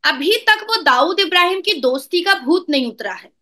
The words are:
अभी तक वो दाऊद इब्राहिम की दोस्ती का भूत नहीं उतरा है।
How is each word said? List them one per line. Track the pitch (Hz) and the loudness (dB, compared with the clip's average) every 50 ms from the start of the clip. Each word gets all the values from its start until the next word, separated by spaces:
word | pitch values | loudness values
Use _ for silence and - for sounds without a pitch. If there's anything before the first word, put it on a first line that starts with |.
| - | -2
अभी | 285 311 262 277 339 440 | -2 -4 -2 0 0 0
तक | 453 - - 427 427 - | 0 2 0 0 0 0
वो | - 453 453 | -4 -4 0
दाऊद | 302 285 247 247 277 339 370 359 | 2 2 4 4 2 2 2 0
इब्राहिम | 392 311 349 359 349 349 381 392 | 0 2 4 2 2 2 0 -2
की | - 403 381 | -2 -2 -2
दोस्ती | 294 247 254 254 277 - - - 349 | 0 0 -2 -2 -2 -6 -4 -4 -2
का | 339 392 392 | 2 2 0
भूत | 381 262 247 330 370 359 - | 0 2 0 0 0 0 0
नहीं | 294 269 254 | -2 -2 -2
उतरा | 233 - - 214 202 185 | -2 -8 -8 -10 -10 -10
है। | - - - _ _ | -10 -16 -20 _ _